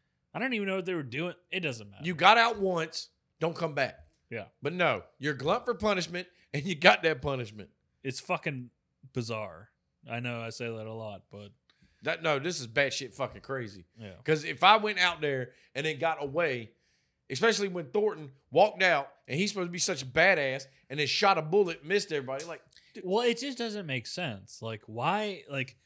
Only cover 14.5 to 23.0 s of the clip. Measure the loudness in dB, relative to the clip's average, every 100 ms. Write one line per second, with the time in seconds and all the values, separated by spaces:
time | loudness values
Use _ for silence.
14.5 | 4 6 6 4 0 0 0 -2 -2 -4
15.5 | -10 _ -4 -4 0 -2 -2 -4 -2 0
16.5 | -2 -8 _ _ _ _ _ -8 0 2
17.5 | 2 0 -4 -4 0 0 -2 -10 -18 _
18.5 | 6 6 6 4 4 0 -10 -6 -2 -2
19.5 | -2 -6 -2 -2 -2 -2 4 6 6 2
20.5 | -2 -8 _ -10 -4 -2 2 4 4 4
21.5 | 2 2 0 -2 -2 0 -4 -4 -6 -8
22.5 | -12 _ -20 _ -10